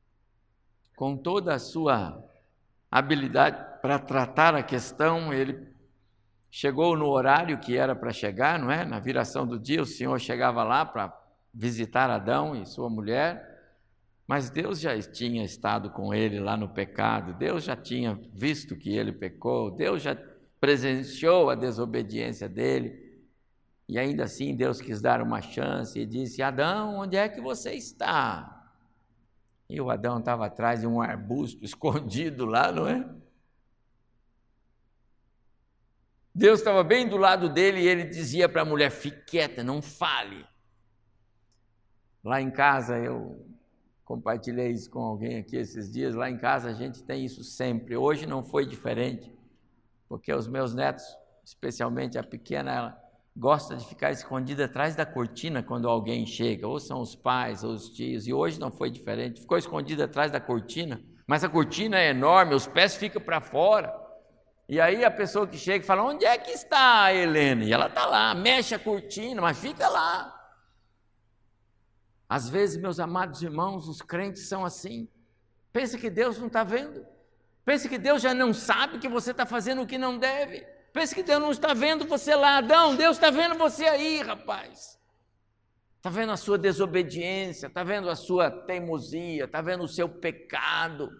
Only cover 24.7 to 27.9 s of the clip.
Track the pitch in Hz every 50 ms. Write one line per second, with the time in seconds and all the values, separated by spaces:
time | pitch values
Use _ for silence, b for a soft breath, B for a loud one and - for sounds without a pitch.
24.7 | 123 120 - - 110 104 107 127 120 120 117 113 113 110 107 - - 123 131 139
25.7 | 139 135 120 107 - 117 117 107 113 123 131 120 117 - 135 139 131 123 147 165
26.7 | 190 214 214 214 208 196 196 190 180 196 208 214 208 - 233 262 247 220 - -
27.7 | - 269 - -